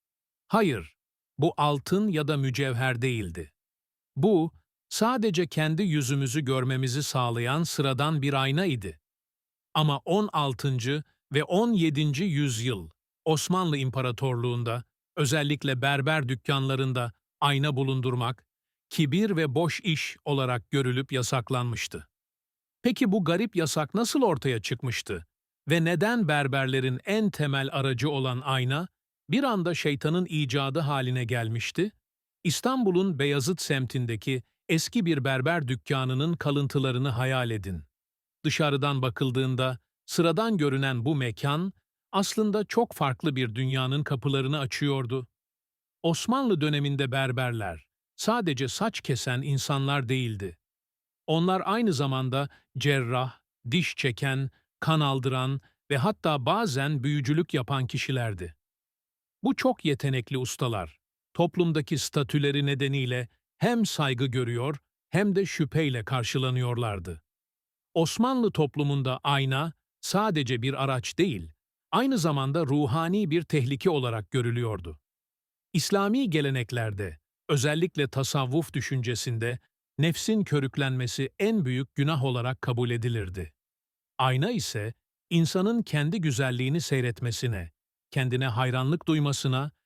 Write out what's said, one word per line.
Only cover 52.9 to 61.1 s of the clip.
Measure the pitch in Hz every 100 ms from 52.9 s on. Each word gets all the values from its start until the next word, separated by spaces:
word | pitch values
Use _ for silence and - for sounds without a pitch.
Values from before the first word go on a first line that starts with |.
| 139 120 123 127 - _ _ 117
diş | 175 - -
çeken, | 135 113 139 135 135 - _ -
kan | - 160
aldıran | 143 135 127 131 131 139 - _ -
ve | 139
hatta | 175 - 170 143 120
bazen | 196 226 131 139 147
büyücülük | 135 147 131 151 170
yapan | 143 117 139 123
kişilerdi. | 123 - 131 117 90 87 - _ _ _ _ _ _ _ _
Bu | 240 -
çok | 262 -
yetenekli | 151 143 139 131 - 131
ustalar, | 127 - 127 107 85 - _